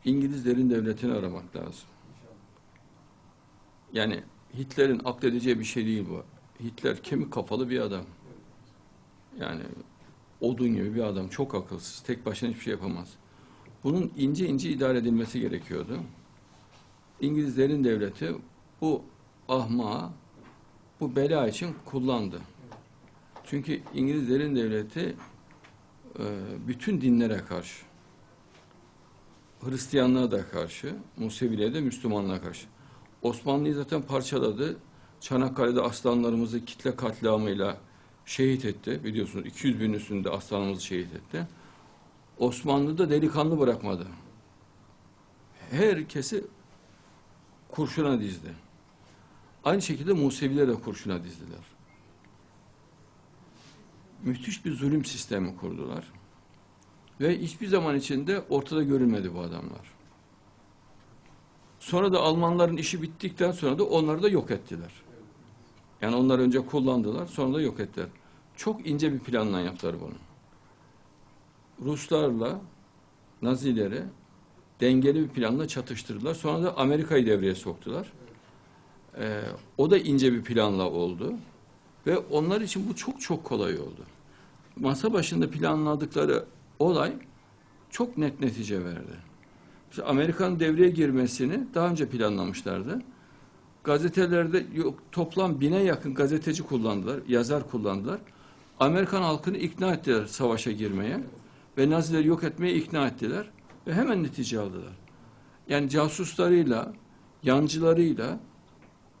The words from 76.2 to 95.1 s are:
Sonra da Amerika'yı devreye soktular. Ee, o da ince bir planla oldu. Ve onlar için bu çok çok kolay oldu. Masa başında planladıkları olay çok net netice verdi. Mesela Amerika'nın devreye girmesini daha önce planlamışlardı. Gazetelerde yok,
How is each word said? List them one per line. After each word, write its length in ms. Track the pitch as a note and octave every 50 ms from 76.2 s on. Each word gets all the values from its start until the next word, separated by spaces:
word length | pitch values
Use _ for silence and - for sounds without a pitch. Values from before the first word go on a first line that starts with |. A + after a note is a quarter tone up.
| A2 D3 E3
Sonra 300 | D#3+ - D#3 D3+ E3 E3+
da 140 | F3+ - -
Amerika'yı 480 | C3 C3+ C#3+ D3+ D#3 D#3 D#3+ C#3 B2
devreye 300 | A2+ G#2+ G2+ F#2+ G2 F#2
soktular. 580 | - - F#2+ E2 - - F2 A2 D#3+ G3+ - - - - - - - - - - - - - - - - - - - - - - -
Ee, 240 | A#2 A2 G#2+ G#2 G#2 A2 G2+ - - - - -
o 140 | C3+ D#3
da 60 | G3 F#3+
ince 360 | - D#3+ C#3+ C3+ B2+ C3 A#2+
bir 100 | A#2 -
planla 460 | - A#2+ A2+ G#2+ G#2 G2 F#2+ F#2 F2+
oldu. 460 | D#2 E2+ F2 F2 F2+ E2+ G#2+ D3+ A#3+ A#3 - - - - - - - - _ - - - - D3
Ve 100 | E3+ F#3
onlar 440 | - - C#3+ D3+ D#3 E3+ F#3+ A3
için 280 | A3 F#3 - F#3+ G3 G#3+
bu 60 | G#3
çok 260 | - - - C4+ -
çok 220 | - - E3+ D#3 -
kolay 360 | - B2+ A2 G2+ E2+ F2 D2
oldu. 260 | C#2+ B1+ - - - - - - - - - - - - - - - - -
Masa 380 | - - C3 C#3 - - A3 A3
başında 360 | G3 D#3 - E3 E3+ E3 D#3+
planladıkları 960 | D#3 D3+ D#3+ D#3+ D#3 D#3 D#3 D3+ D3+ C#3+ D3+ D3 - C#3+ D3+ D3 C#3 - - - - - - - - -
olay 340 | C#3+ E3+ F3+ D3+ C#3 F3+ C#4 - - - - - - - - - _ - - - - _
çok 280 | - - A#3+ A#3+ A#3+ -
net 220 | D3+ C#3+ C3 -
netice 460 | C#3+ B2+ A2 A2+ A2+ G#2 G#2 F#2+ F2
verdi. 420 | F2 E2+ D#2+ - - E2+ F2 - - - - - - - - - - - - - -
Mesela 180 | - - - -
Amerika'nın 520 | C#3+ C3+ D3 E3 E3 - F#3+ F#3 F3+ D#3+
devreye 300 | E3 D#3+ D#3 D#3+ F3+ F3+
girmesini 840 | E3 D#3+ D#3 C#3+ C3 C3 B2+ A#2+ - - C3+ C3 E3+ B3 C4 - -
daha 160 | E3+ E3+ F3
önce 200 | F3 D#3 D3 B2
planlamışlardı. 920 | B2+ A#2+ A2 G#2+ G#2 F#2+ F#2 F2+ F#2+ - - G2 F#2 F#2 G2 B2 F#3 B3+ B3 - - - - - - - - - - - - - - _ -
Gazetelerde 800 | D3+ C#3+ D3 D#3+ F3+ E3+ F#3+ F#3 F3 F3 F3 E3+ D#3+ E3 F#3 - - -
yok, 260 | D#3 D#3+ C3 - - - -